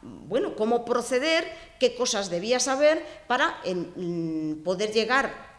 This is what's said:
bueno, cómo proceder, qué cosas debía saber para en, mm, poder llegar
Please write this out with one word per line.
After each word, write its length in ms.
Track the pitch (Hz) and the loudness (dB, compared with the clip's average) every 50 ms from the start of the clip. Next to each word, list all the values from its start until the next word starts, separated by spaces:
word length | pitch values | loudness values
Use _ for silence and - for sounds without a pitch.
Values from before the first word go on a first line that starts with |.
| - | -16
bueno, 520 | 117 107 87 - - 185 262 403 330 - | -16 -16 -16 -10 -2 -2 0 0 -2 -2
cómo 300 | - 214 226 240 240 233 | -2 0 2 2 0 0
proceder, 640 | 226 240 240 233 - 254 247 269 320 320 330 349 349 - - - - - - | 0 -2 -2 0 0 0 0 2 2 2 2 0 -2 -8 -14 -18 -20 -4 2
qué 160 | 254 233 - | 2 2 2
cosas 340 | - 262 240 - 208 196 180 | 2 -2 0 0 -2 -2 -2
debía 300 | 170 185 185 220 247 254 | -4 -4 0 2 2 2
saber 440 | 247 277 269 269 294 302 311 320 320 - - - - | 2 0 2 6 6 6 6 4 0 -8 -14 -16 -4
para 320 | - 240 254 294 339 - - - | -2 0 2 2 0 0 -2 -4
en, 260 | - 185 180 170 170 - | -4 -2 -2 -4 -6 -6
mm, 680 | - 185 170 175 170 165 165 160 156 156 156 151 156 - | -6 -4 -2 -2 -2 -2 -2 -2 -2 -2 -4 -4 -4 -2
poder 300 | 180 190 180 214 214 214 | -2 0 0 0 0 2
llegar 580 | 226 220 214 247 269 269 - - - - - - | 2 2 4 2 2 2 0 -4 -8 -16 -18 -20